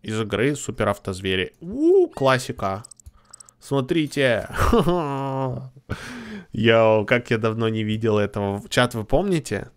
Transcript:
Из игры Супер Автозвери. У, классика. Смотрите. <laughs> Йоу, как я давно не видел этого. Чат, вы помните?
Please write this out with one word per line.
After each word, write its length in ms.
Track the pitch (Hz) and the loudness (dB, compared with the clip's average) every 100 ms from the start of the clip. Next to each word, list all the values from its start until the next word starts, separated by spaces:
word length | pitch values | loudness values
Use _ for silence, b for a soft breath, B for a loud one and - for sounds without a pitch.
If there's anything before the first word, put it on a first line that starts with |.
Из 180 | - 110 | -6 -6
игры 380 | 107 98 135 143 | -4 0 0 -2
Супер 320 | - 107 104 | -8 -2 -2
Автозвери. 640 | 101 - 92 95 95 92 _ | -2 -6 -6 -2 -2 -2 _
У, 480 | 170 240 320 381 359 | -12 0 4 4 2
классика. 760 | - 135 127 - 143 98 98 - _ - B B B B B | 2 2 2 -2 -6 -4 -6 -10 _ -20 B B B B B
Смотрите. 880 | - 139 131 170 151 - 135 110 - - - | -4 -2 0 -2 0 0 2 2 -2 -2 2
<laughs> 960 | 233 156 180 147 139 135 135 131 127 131 - - B B 247 226 208 B | 4 4 0 -2 -4 -4 -4 -4 -6 -12 -18 -12 B B -16 -14 -16 B
Йоу, 520 | - 113 113 110 110 | 0 4 6 6 4
как 260 | 101 123 - | 4 0 2
я 60 | 117 | 0
давно 320 | 113 110 113 | 0 0 -2
не 160 | 110 | -2
видел 320 | 107 110 110 104 | -2 -2 0 2
этого. 500 | 101 104 101 101 - | 0 -2 -4 -4 -2
Чат, 240 | - 123 | 0 0
вы 100 | 117 | -2
помните? 640 | 104 139 196 170 - 101 - | -2 0 0 -2 -2 -8 -8